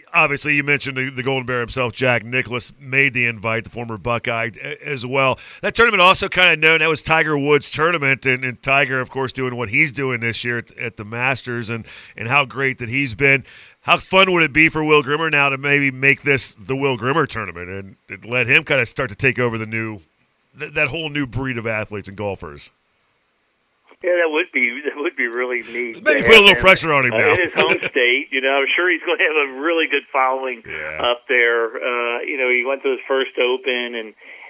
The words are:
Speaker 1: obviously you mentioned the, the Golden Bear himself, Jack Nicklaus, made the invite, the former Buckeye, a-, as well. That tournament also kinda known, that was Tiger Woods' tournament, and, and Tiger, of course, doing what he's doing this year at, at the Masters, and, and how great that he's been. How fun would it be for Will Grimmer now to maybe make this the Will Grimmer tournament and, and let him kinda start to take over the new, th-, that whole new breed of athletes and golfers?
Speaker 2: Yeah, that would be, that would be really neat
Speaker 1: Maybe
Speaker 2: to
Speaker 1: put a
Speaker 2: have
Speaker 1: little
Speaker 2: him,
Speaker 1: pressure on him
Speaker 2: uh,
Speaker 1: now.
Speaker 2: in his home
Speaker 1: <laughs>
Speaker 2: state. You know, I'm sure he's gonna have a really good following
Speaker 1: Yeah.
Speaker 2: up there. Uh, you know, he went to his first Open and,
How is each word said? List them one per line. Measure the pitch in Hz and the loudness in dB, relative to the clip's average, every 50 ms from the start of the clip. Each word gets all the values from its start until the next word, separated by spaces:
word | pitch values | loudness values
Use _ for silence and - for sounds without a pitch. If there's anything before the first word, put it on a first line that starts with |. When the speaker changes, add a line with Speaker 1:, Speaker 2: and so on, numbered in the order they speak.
| _ - - | _ -2 0
Speaker 1:
obviously | 170 160 143 143 - - 151 147 | 2 2 2 0 -2 -2 0 0
you | 143 143 | 0 2
mentioned | 143 143 135 - 139 135 131 | 2 0 0 0 -4 -4 -4
the, | 131 131 | -4 -4
the | 135 123 120 | -4 -4 -2
Golden | 135 135 135 123 | -2 -2 -2 -2
Bear | 120 127 123 | -2 -4 -4
himself, | 120 107 - 131 123 117 - | -4 -4 -4 -4 -4 -4 -2
Jack | - 131 127 123 117 104 | 0 2 2 2 2 -2
Nicklaus, | 117 123 131 123 - 123 123 - - - _ | -2 -2 -2 -2 -2 -4 -8 -8 -8 -14 _
made | 143 127 131 135 139 139 113 | -12 -2 2 2 2 2 2
the | 123 120 117 | 0 -2 -2
invite, | 113 107 92 113 110 113 - | -2 -4 -4 -2 -2 -2 -4
the | - | -6
former | - 117 120 113 113 101 | -10 -10 -10 -8 -10 -8
Buckeye, | 87 120 120 117 - 127 117 113 117 117 95 - | -4 -2 -4 -2 -2 -4 -4 -4 -4 -6 -8 -10
a-, | 135 143 151 - - 147 | -12 -12 -12 -12 -8 -8
as | 147 127 117 | -8 -6 -6
well. | 123 131 139 135 131 123 - - - - - | -4 0 0 2 2 0 -2 -6 -20 -16 -6
That | - 202 196 | -6 -4 2
tournament | - 233 240 214 190 | 4 4 4 6 6
also | 175 185 185 - 202 180 | 6 6 6 6 2 0
kinda | - 185 180 175 165 | 2 4 4 4 4
known, | 151 156 160 165 160 | 4 4 4 4 4
that | 156 165 | 4 2
was | 156 139 - | 0 0 0
Tiger | - 160 160 156 151 151 143 | 2 2 2 2 2 0 0
Woods' | 139 147 147 143 - - | 4 4 4 4 4 0
tournament, | - 143 156 165 127 123 139 135 135 117 - | 0 0 2 2 2 2 2 0 0 2 2
and, | 135 127 127 131 | 0 0 0 -2
and | 127 117 - - | -6 -8 -6 -2
Tiger, | 135 135 139 143 127 135 131 | 0 2 2 2 2 0 -2
of | 123 - | -4 -4
course, | - 131 127 120 - | -4 -4 -4 -4 -4
doing | 131 131 127 123 | -4 -4 -4 -4
what | 120 120 101 | -4 -6 -2
he's | 113 143 160 147 | 0 0 0 0
doing | 110 139 139 131 123 113 | 0 -4 -4 -2 -2 -2
this | 117 117 110 - - | -2 -2 -2 -2 -4
year | 120 120 117 | -4 -4 -4
at, | - _ - - | -6 _ -12 -10
at | 123 117 - - | -10 -10 -10 -10
the | 104 | -14
Masters, | 104 117 120 123 135 135 - - 127 120 117 113 95 | -10 -6 -2 -2 -2 -2 -2 -4 -6 -6 -6 -6 -6
and, | 117 113 110 - - - - - - | -8 -8 -8 -12 -18 -20 -20 -20 -14
and | - 110 113 | -12 -6 -2
how | 131 147 139 | -2 -2 -2
great | 120 107 127 139 131 127 - | -2 -4 -4 -4 -4 -4 -4
that | 123 110 | -8 -6
he's | 123 139 143 127 107 | -4 -4 -4 -4 -4
been. | 98 143 139 135 135 131 - - - - - _ _ | 0 2 2 2 2 0 -6 -20 -20 -20 -20 _ _
How | - - 170 170 | 0 0 0 0
fun | - - 185 190 190 185 | 0 0 4 4 4 4
would | 180 170 | 4 2
it | 160 151 123 | 2 2 4
be | 156 160 156 | 4 4 4
for | 151 156 156 | 2 0 2
Will | 151 151 147 127 | 4 4 4 4
Grimmer | 127 147 151 165 160 | 2 -2 -2 -2 0
now | 151 143 143 143 | 0 2 2 0
to | 135 131 | 0 -2
maybe | 139 143 143 147 139 139 | -2 0 2 2 2 0
make | 127 127 135 139 139 - - | -2 2 2 2 2 4 2
this | 143 139 127 - - - | 0 0 2 0 -4 -6
the | - 98 87 131 | -10 -6 -6 -4
Will | 135 139 139 127 104 | -2 0 -2 -2 -2
Grimmer | 110 131 143 165 147 - | -2 -2 0 0 0 -2
tournament | - 113 104 92 82 85 90 90 | -2 -8 -8 -8 -10 -12 -12 -12
and, | 95 98 98 95 - _ _ - | -12 -12 -12 -14 -18 _ _ -18
and | 101 95 107 | -18 -16 -10
let | 113 120 127 120 117 | -6 -4 -2 0 2
him | 139 160 151 | 2 2 2
kinda | - 147 131 123 | 2 0 0 0
start | - - - 135 120 | -2 -2 -4 -6 -6
to | 104 | -4
take | - - 131 120 120 | -2 0 0 0 2
over | 123 120 113 110 | 0 0 0 -4
the | 110 | -6
new, | 107 113 113 113 110 107 98 - _ _ _ _ _ _ _ _ _ _ 127 | -6 -6 -6 -6 -6 -8 -12 -16 _ _ _ _ _ _ _ _ _ _ -14
th-, | 151 151 147 | -14 -8 -4
that | 156 151 143 | -2 -2 -2
whole | 151 165 160 151 | -2 -6 -8 -6
new | 143 147 143 | -4 -4 -4
breed | 120 107 123 135 131 123 117 | -4 -4 -4 -4 -4 -4 -4
of | 107 | -4
athletes | 113 110 107 107 - 104 101 90 98 | -4 -4 -4 -6 -6 -8 -10 -10 -10
and | 98 | -10
golfers? | 95 104 101 95 - - 80 71 73 - - _ _ _ _ _ _ _ _ _ _ _ _ _ _ _ _ _ _ _ _ _ _ _ _ - _ - | -6 -6 -6 -6 -6 -10 -14 -14 -14 -16 -16 _ _ _ _ _ _ _ _ _ _ _ _ _ _ _ _ _ _ _ _ _ _ _ _ -20 _ -2
Speaker 2:
Yeah, | 175 180 175 | 0 2 2
that | 170 160 | 2 2
would | 151 160 180 - | 2 0 -2 0
be, | - 135 123 120 120 135 151 | 0 0 0 0 -2 -4 -8
that | 127 123 147 | -8 -6 -4
would | 143 180 - | -6 -6 -4
be | - 127 117 | -4 -4 -4
really | 117 123 123 123 127 117 | -2 -4 -4 -4 -4 -6
neat | 113 107 117 120 123 117 - 165 220 | -6 -8 -8 -6 -6 -6 -8 -4 0
Speaker 1:
Maybe | 302 - 277 | 2 2 4
Speaker 2:
to | - - | 6 8
Speaker 1:
put | 233 | 8
a | |
Speaker 2:
have | 233 | 10
Speaker 1:
little | 202 202 180 | 10 8 6
Speaker 2:
him, | - | 6
Speaker 1:
pressure | - 190 190 - - 165 147 | 6 6 6 6 4 2 2
on | 139 127 | 2 2
him | 123 - | 2 2
Speaker 2:
uh, | 110 | 2
Speaker 1:
now. | - - | 4 4
Speaker 2:
in | 110 180 | 4 4
his | 175 156 - | 2 0 0
home | 151 156 160 175 - | 0 2 2 2 0
Speaker 1:
<laughs> | - - | -2 -2
Speaker 2:
state. | - 135 123 120 123 139 151 - | 0 2 2 4 2 0 -2 -4
You | 135 135 | -4 -2
know, | 127 135 139 139 | 0 0 0 2
I'm | 139 127 - | 0 0 0
sure | 170 175 180 | 0 2 0
he's | 170 156 | 0 0
gonna | 156 170 160 147 | 0 -2 0 0
have | 185 165 156 151 143 135 | 0 0 2 0 -2 -2
a | 131 131 | -4 -4
really | 143 170 170 165 160 139 | -2 0 0 0 0 0
good | 139 143 131 _ - | -2 -4 -4 _ -2
following | 135 131 127 131 131 131 131 123 113 110 | 0 0 0 0 -2 -4 -6 -8 -8 -12
Speaker 1:
Yeah. | - 80 78 76 78 78 - | -12 -10 -8 -8 -8 -6 -2
Speaker 2:
up | 120 120 120 120 _ - | 0 -2 -2 -2 _ 0
there. | 127 123 120 117 117 117 117 110 120 127 | 2 2 4 4 2 2 0 -2 -4 -4
Uh, | - 127 123 120 120 120 120 120 | -4 -4 -4 -2 -2 -4 -4 -4
you | - - 156 135 | -6 -6 -4 -2
know, | 127 127 | 0 0
he | 123 123 120 | 0 0 0
went | 135 139 135 - | -2 -4 -2 -2
to | 139 | -2
his | 131 113 - - | -2 -2 -2 -2
first | 135 135 131 127 - 147 | -2 -2 -2 -2 -2 -2
Open | 123 123 127 127 - 135 123 123 123 120 120 | 0 0 0 -2 -2 -4 -4 -4 -4 -6 -8
and, | 117 110 107 101 _ - - - - - - | -8 -10 -10 -14 _ -20 -20 -20 -20 -20 -20